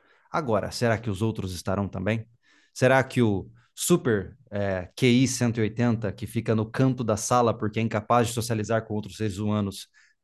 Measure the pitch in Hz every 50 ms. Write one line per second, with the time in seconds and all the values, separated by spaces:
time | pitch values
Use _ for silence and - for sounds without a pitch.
0 | _ _ _ _ _ _ - 165 160 123 110 101 - - - - 123 117 110 101
1 | - 110 98 90 113 110 107 - 95 92 92 85 - - 95 98 101 90 - 95
2 | 92 101 113 117 113 _ _ _ _ _ _ _ _ _ - - 131 127 131 135
3 | 127 - - 127 120 110 101 92 - - - _ _ _ _ - - - 175 165
4 | - 127 110 101 92 - - _ _ - 101 101 101 98 95 92 87 - - -
5 | 131 127 120 127 135 123 127 - 123 120 110 117 110 101 - - 120 120 113 113
6 | 113 98 90 - 107 - - 117 113 123 113 110 107 110 - - 131 131 127 127
7 | 123 107 107 104 - - 127 123 120 113 104 - 110 104 - 113 113 110 - 107
8 | - - 120 120 117 113 - 120 107 - 117 107 104 - 117 110 107 - 107 104
9 | 104 - - - 110 110 90 95 107 104 104 107 104 98 92 - - _ _ _
10 | _ _ _ _